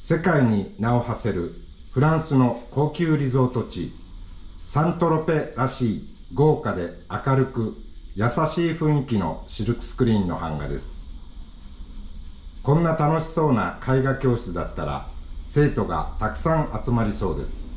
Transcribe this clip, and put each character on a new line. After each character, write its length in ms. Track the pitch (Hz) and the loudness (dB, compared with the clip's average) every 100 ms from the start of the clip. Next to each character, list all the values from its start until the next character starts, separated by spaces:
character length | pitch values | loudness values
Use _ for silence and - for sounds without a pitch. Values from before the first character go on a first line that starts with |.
| - | 0
世 80 | 160 | 2
界 240 | 180 156 | 4 4
に 320 | 120 104 92 - | 6 4 0 -2
名 200 | 113 123 | 2 2
を 20 | |
馳 220 | 117 104 | 2 -2
せ 100 | 110 | -2
る 220 | 90 82 - - - - | -2 -4 -8 -16 -16 -4
フ 100 | 131 | 2
ラ 140 | 151 | 4
ン 60 | 160 | 4
ス 140 | - | 4
の 260 | 135 123 - - | 4 4 2 -4
高 180 | 131 147 | 0 0
級 260 | - 165 | 2 2
リ 140 | 151 135 | 2 2
ゾ 160 | 135 | 4
ー 80 | 127 | 2
ト 100 | 120 | 2
地、 300 | 98 - 64 - - - - - - - | -4 -6 -8 -10 -16 -16 -16 -14 -16 -14
サ 180 | - 143 | -2 0
ン 160 | 170 165 | 2 2
ト 80 | 170 | 2
ロ 160 | 156 | 4
ペ 300 | 156 156 143 | 2 0 0
ら 140 | 113 127 | -2 -2
し 200 | - 120 | 0 0
い 180 | 87 - - - | -2 -6 -16 -6
豪 240 | 87 151 151 | 4 4 4
華 180 | 110 | 0
で 160 | 95 85 - - | -2 -4 -8 -8
明 240 | 101 - 131 | -4 2 4
る 80 | |
く 320 | 127 120 107 - - - - | 2 0 -4 -6 -14 -14 -12
優 140 | 98 117 | 0 0
し 40 | |
い 400 | 170 151 180 170 | 2 0 2 0
雰 300 | - 151 151 | 2 2 2
囲 20 | |
気 120 | 127 110 | 2 0
の 280 | 85 - - | 0 -4 -10
シ 160 | - | -4
ル 120 | 110 | -2
ク 100 | 117 | -2
ス 100 | - | -4
ク 80 | - | 0
リ 120 | 120 | 4
ー 100 | 107 | 4
ン 20 | 90 | 2
の 100 | 82 | -2
版 200 | 82 76 | -4 -4
画 100 | 69 | -4
で 100 | 69 | -6
す。 280 | - - - - - - - - - - - - - - - - - - | -8 -12 -12 -14 -14 -14 -14 -16 -16 -14 -12 -12 -12 -12 -12 -14 -14 -6
こ 140 | - | 2
ん 80 | 156 | 4
な 140 | 165 - | 4 2
楽 240 | 147 160 | 2 2
し 60 | 160 | 0
そ 240 | 170 151 | 2 4
う 20 | |
な 260 | 117 87 - - | 4 2 -4 2
絵 160 | 131 | 2
画 120 | 131 | 2
教 200 | 127 131 | 2 2
室 180 | 117 95 | 2 -2
だ 120 | 87 | -6
っ 100 | 82 | -6
た 80 | - | -4
ら、 240 | 76 71 - - - - - | -4 -6 -8 -12 -10 -10 -2
生 220 | 147 147 | 4 4
徒 160 | - | 2
が 320 | 98 80 - - | -2 -2 -4 -2
た 120 | 107 | -2
く 60 | - | 0
さ 220 | 165 160 | 0 2
ん 220 | 147 107 | 0 -4
集 80 | - | 0
ま 140 | 120 | 2
り 80 | 107 | 2
そ 180 | 101 95 | 0 -2
う 60 | 71 | -2
で 80 | |
す。 260 | 65 - - | -4 -6 -8